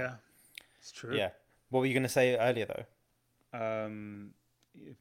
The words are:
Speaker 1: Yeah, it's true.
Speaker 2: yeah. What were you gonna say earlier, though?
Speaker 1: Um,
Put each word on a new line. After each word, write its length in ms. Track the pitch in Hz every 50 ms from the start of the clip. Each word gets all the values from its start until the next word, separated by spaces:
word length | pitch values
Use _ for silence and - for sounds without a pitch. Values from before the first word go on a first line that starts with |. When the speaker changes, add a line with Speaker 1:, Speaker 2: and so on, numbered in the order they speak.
| 127
Speaker 1:
Yeah, 100 | 127 127 110 - _ _ _ - _ - - - _ _ _
it's 120 | - -
true. 240 | - - - 117 135
Speaker 2:
yeah. 140 | 110 98 87 - - _ _ _ _ _ -
What 100 | 127 127
were 60 | 127
you 80 | 135 123
gonna 160 | 131 131 120
say 260 | - 139 127 127 123
earlier, 280 | 113 113 127 123 117 104
though? 920 | - - - - - _ _ _ _ _ _ _ _ _ _ _ _ - 117
Speaker 1:
Um, 720 | 113 110 110 110 110 107 107 104 104 104 104 104 101 104 - _ _ _ _ _ _ _ - - - - - -